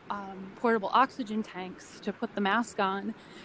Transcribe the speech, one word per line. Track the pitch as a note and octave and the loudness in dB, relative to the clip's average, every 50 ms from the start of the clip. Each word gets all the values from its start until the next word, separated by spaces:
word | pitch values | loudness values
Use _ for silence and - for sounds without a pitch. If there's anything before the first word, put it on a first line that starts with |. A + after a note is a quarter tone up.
| - - | -8 -8
um, | G3+ G3+ G3 F#3+ F#3+ F#3 F#3+ F#3+ - | -6 -6 -6 -8 -10 -10 -12 -12 -6
portable | - - A#3 A3+ A3 G3 - | 0 2 4 4 4 2 4
oxygen | - A3+ C4+ C4 - - B3 G3+ G#3+ A3 | 6 6 6 6 2 -2 -4 -2 -2 -2
tanks | G#3+ - - F3+ F#3 F#3 E3 - - - - - | -2 -4 -6 -8 -8 -8 -10 -12 -14 -16 -16 -6
to | - G#3 | -6 -6
put | F#3+ - A#3+ - - | -4 -2 -4 -4 0
the | - | 2
mask | G3+ F#3+ G3+ A#3 A#3+ - - - | 2 4 4 4 2 0 0 2
on. | G3+ F#3+ F#3+ G3 G3 G#3+ A3 - - - - - | 2 2 2 0 -2 -4 -6 -8 -12 -18 -18 -18